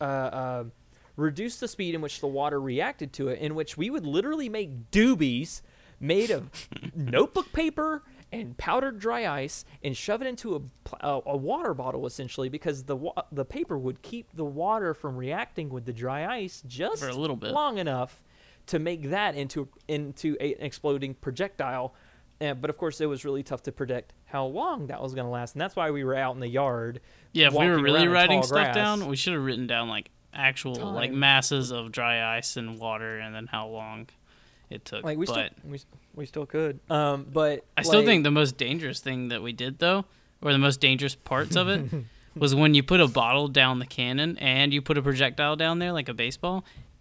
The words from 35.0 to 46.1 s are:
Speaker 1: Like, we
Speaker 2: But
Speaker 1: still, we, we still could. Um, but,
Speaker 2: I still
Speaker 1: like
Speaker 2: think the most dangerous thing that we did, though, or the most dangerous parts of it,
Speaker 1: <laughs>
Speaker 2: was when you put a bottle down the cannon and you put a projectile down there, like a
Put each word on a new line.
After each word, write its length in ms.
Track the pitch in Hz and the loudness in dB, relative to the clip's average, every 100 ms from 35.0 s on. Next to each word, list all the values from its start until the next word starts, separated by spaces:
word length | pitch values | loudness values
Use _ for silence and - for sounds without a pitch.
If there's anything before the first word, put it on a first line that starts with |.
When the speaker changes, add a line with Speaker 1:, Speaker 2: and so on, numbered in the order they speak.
Speaker 1:
Like, 140 | 160 156 | -6 -4
we 80 | 175 | -2
Speaker 2:
But 260 | 113 107 - | -2 -4 -8
Speaker 1:
still, 120 | 147 | -14
we, 100 | 139 - - _ | -14 -16 -20 _
we 100 | - | -14
still 220 | 139 151 143 | -10 -8 -4
could. 340 | 156 156 135 - | -2 -2 -4 -2
Um, 380 | 151 147 139 135 | 2 2 0 -2
but, 320 | 151 151 143 - - | 2 2 2 -2 0
Speaker 2:
I 60 | |
still 160 | 165 208 | 6 6
Speaker 1:
like 80 | 220 | 8
Speaker 2:
think 180 | 185 | 6
the 60 | 147 | 6
most 260 | 147 143 131 | 6 4 2
dangerous 440 | 123 160 147 127 | -2 -2 -4 -6
thing 280 | 131 127 123 | -6 -4 -4
that 140 | 117 | -4
we 100 | 117 | -6
did, 260 | 117 123 139 | -6 -6 0
though, 280 | 170 196 190 _ _ _ | 2 4 0 _ _ _
or 120 | 147 | 2
the 60 | 135 | 6
most 220 | 139 135 | 6 4
dangerous 340 | 135 131 139 | 4 4 0
parts 420 | - - 135 160 175 | -6 -4 -2 2 2
of 120 | 180 | 2
it, 220 | 196 135 151 113 | 0 0 -4 -8
Speaker 1:
<laughs> 220 | - - 160 | -14 -18 0
Speaker 2:
was 180 | 143 | 4
when 180 | 135 156 | 8 8
you 100 | 143 | 8
put 180 | 131 180 | 8 6
a 80 | 143 | 6
bottle 400 | 120 117 135 143 | 6 2 2 4
down 320 | 135 131 127 | 4 4 4
the 60 | 123 | -2
cannon 520 | - 123 135 160 170 | -4 -2 0 0 0
and 340 | 135 131 143 | 2 4 4
you 80 | 143 | 2
put 160 | 135 147 | 2 0
a 60 | |
projectile 540 | 139 131 135 - 147 156 | 2 2 2 2 0 2
down 220 | 160 170 | 0 0
there, 140 | 180 | 0
like 160 | 165 | -2
a 60 | 131 | -4